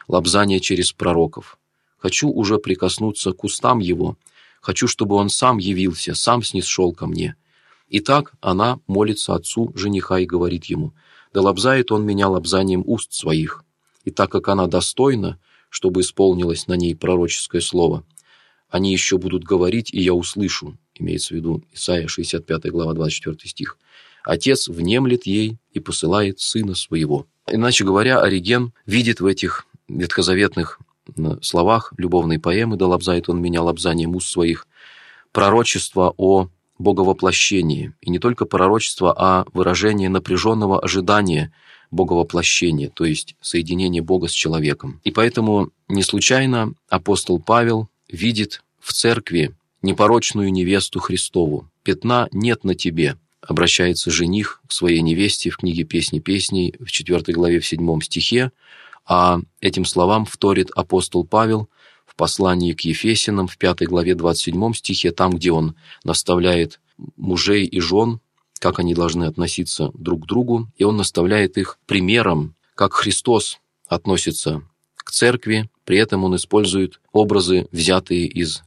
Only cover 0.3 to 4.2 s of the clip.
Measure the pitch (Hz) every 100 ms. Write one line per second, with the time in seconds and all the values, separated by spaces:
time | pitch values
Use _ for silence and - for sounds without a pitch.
0.3 | 98 101 95 - 92 90 - 87 85 82
1.3 | - - - _ _ _ _ 92 - 147
2.3 | 131 101 107 98 92 92 - 107 101 -
3.3 | 92 101 - 120 123 90 87 90 -